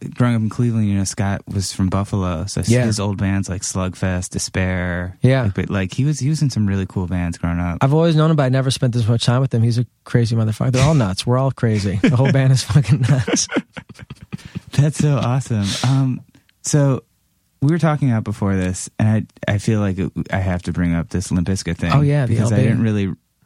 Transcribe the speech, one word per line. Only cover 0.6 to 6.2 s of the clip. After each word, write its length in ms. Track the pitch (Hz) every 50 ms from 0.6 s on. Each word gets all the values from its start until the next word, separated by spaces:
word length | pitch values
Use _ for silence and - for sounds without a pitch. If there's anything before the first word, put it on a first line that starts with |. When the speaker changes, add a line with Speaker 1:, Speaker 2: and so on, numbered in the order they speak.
| 120 120 113 113 107
Speaker 1:
you 80 | 101 101
know, 80 | 98 98
Scott 380 | - - - 98 98 98 - -
was 280 | - - 101 92 - -
from 160 | - 95 90
Buffalo, 560 | 92 95 98 - 107 101 92 90 85 80 90
so 160 | - - - 85
Speaker 2:
Yeah. 200 | - 117 123 123
Speaker 1:
his 120 | 110 101
old 200 | 101 98 104 98
bands 320 | - 101 95 98 98 95 -
like 140 | 87 87 -
Slugfest, 680 | - - 98 92 92 82 - 95 92 92 90 87 -
Despair. 880 | - - - - - 98 92 92 92 90 90 90 87 90 87 87 92 -
Speaker 2:
Yeah. 220 | - 123 135 135 120
Speaker 1:
Like, 120 | 101 -
but, 140 | 92 90 80
like, 240 | 92 98 95 90 -
he 120 | - 135
was, 140 | 151 151
he 100 | -